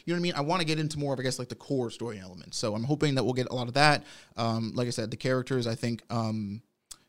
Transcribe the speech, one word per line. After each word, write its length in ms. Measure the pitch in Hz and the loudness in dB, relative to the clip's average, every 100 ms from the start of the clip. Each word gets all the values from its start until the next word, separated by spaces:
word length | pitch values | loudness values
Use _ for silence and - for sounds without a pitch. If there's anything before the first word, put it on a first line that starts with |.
| - | -4
you 80 | |
know 0 | |
what 60 | 175 | 0
I 20 | |
mean? 120 | 175 151 | 0 0
I 60 | |
wanna 240 | 143 180 160 | 0 2 2
get 120 | 156 | 0
into 220 | 151 147 | 0 -2
more 120 | 143 | -2
of, 80 | 131 | 0
I 40 | |
guess, 160 | 131 127 | -2 -2
like, 100 | 123 | -6
the 60 | 117 | -10
core 340 | - 139 117 | -2 0 0
story 300 | 101 117 104 | -4 -8 -8
elements. 380 | 92 90 - - | -12 -16 -10 -4
So 160 | 117 107 | -2 0
I'm 80 | |
hoping 320 | 117 147 151 131 | 0 2 4 4
that 80 | |
we'll 100 | 110 | 2
get 140 | 127 123 | 2 0
a 60 | 127 | -2
lot 140 | 120 | 0
of 40 | |
that. 300 | 127 151 143 - - - - | 6 8 6 0 -16 -12 -2
Um, 340 | 113 113 113 120 | 0 2 0 0
like 100 | 123 | -2
I 60 | |
said, 180 | 117 113 | -2 -6
the 80 | - | -2
characters, 480 | 131 131 120 131 117 | 0 0 2 0 0
I 80 | |
think, 300 | 113 120 117 - | -2 -2 -4 -2
um, 500 | 117 113 110 101 107 - _ _ - | -2 0 -2 -4 -8 -12 _ _ -20